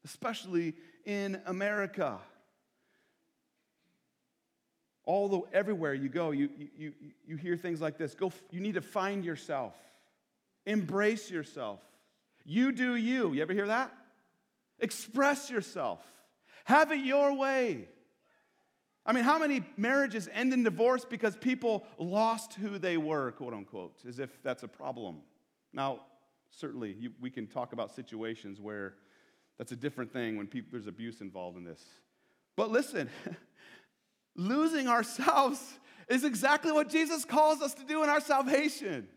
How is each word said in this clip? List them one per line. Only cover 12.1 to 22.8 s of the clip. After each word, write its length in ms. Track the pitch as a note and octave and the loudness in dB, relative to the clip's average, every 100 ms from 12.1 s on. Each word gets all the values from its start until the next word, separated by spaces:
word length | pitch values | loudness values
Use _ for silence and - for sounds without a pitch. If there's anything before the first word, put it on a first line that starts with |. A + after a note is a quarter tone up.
| _ _ _ | _ _ _
You 260 | - F3+ C4 | -2 2 2
do 240 | A#3+ B3+ | 2 0
you." 380 | A#3+ A3+ B3+ G3+ | 2 0 2 2
You 100 | C#3 | 0
ever 100 | D#3 | 0
hear 140 | F#3+ G3+ | 0 2
that? 260 | A3+ C4 - - _ _ _ _ _ _ _ | 0 0 -8 -20 _ _ _ _ _ _ _
"Express 720 | - - - A#3 C#4 C#4+ - | -4 -4 -6 2 4 4 -2
yourself. 540 | A#3+ F3 F#3+ B2+ F2 - - _ _ _ - | -6 -4 -4 -4 -4 -10 -20 _ _ _ -18
Have 260 | - C#4 D#4 | 4 6 6
it 140 | D4+ | 2
your 300 | C4+ C#4 C#4+ | 2 4 4
way." 540 | C#4 C4+ C4+ A#3+ C#3 F2+ - _ _ _ _ _ _ _ _ _ _ | 4 2 2 0 -2 -8 -20 _ _ _ _ _ _ _ _ _ _
I 80 | - | 2
mean, 100 | B3 | 4
how 160 | A#3+ D#4 | 6 4
many 240 | D#4 C4+ E3+ - | 4 0 -2 -2
marriages 520 | A3 C#4 C#4 G#3+ E3+ | 2 4 2 -2 -6
end 200 | G#3 B3+ | 0 2
in 120 | B3+ | 4
divorce 400 | A3+ E3+ A#3 B3+ | 2 4 4 4
because 320 | B3 A#3 A3 G#3+ | -2 -2 -2 0
people 500 | B3+ B3+ A#3+ G#3 - - | -2 0 0 0 -4 -8
lost 560 | E3+ G3+ A3 A3+ - | -2 2 2 0 -6
who 220 | - G#3 | -8 -6
they 200 | G3+ | -2